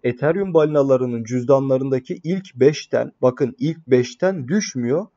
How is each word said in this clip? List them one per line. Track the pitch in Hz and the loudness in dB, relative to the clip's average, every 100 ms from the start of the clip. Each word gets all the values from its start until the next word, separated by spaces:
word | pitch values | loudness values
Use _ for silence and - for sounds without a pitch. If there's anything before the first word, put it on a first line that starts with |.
Ethereum | 127 123 151 175 196 | -4 -2 -2 -2 2
balinalarının | 160 151 151 139 131 127 120 | 2 2 2 2 2 0 -4
cüzdanlarındaki | 113 127 120 139 135 131 135 131 127 - | -4 -4 2 2 4 -2 0 -4 -4 -10
ilk | 156 190 190 123 | -6 -6 -8 2
beşten, | 131 151 - 117 123 _ | 2 2 -6 -4 -4 _
bakın | 127 123 123 - | -2 0 -4 -2
ilk | 139 165 - | -6 -6 2
beşten | 127 123 - 180 190 123 | 2 2 -2 -4 -2 -4
düşmüyor | 202 202 127 120 151 226 | -4 -2 -6 -2 -2 -4